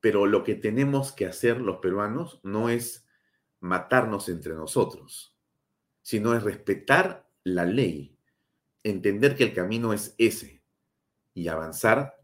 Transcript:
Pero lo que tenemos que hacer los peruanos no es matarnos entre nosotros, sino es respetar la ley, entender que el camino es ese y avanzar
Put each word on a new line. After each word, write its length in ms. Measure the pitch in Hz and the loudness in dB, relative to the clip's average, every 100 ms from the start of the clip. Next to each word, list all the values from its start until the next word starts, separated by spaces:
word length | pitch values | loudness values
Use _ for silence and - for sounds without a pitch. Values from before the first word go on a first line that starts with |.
Pero 260 | 110 101 101 | 4 4 4
lo 180 | 104 | 4
que 100 | - | 2
tenemos 580 | 104 110 113 139 139 135 | -2 -2 0 2 0 -2
que 140 | - 92 | -4 -6
hacer 340 | - 120 117 | 0 0 2
los 180 | 113 90 | -2 -2
peruanos 640 | 92 95 104 123 170 - | -2 0 -2 -4 -8 -12
no 260 | 95 104 117 | -6 -2 0
es 380 | 117 117 - _ _ _ _ _ _ | 0 -4 -12 _ _ _ _ _ _
matarnos 680 | 90 90 - 127 113 101 - | -4 -4 2 2 2 -2 -6
entre 260 | 85 78 | -8 -8
nosotros, 840 | 80 78 - 95 - - - - _ _ _ _ _ _ _ | -10 -4 0 0 -2 -18 -20 -20 _ _ _ _ _ _ _
sino 320 | - 113 110 | -4 -2 2
es 80 | 117 | 0
respetar 880 | 104 - - 98 - 143 190 - _ _ | 0 -4 -2 -2 2 2 2 -4 _ _
la 220 | 92 90 87 | -2 0 0
ley, 500 | 113 110 76 71 _ _ _ _ _ _ _ | 2 0 -2 -12 _ _ _ _ _ _ _
entender 540 | 110 98 101 101 139 135 | -6 -2 -2 2 2 4
que 80 | |
el 100 | 117 | 0
camino 380 | - 90 113 117 | 0 -2 -2 -2
es 220 | 107 - - | -2 -6 2
ese 460 | 113 - - - _ _ _ _ _ _ _ | 2 2 -12 -20 _ _ _ _ _ _ _
y 140 | - 85 | -8 -4
avanzar 680 | 80 80 80 113 113 143 - | -4 -6 -2 2 2 0 -10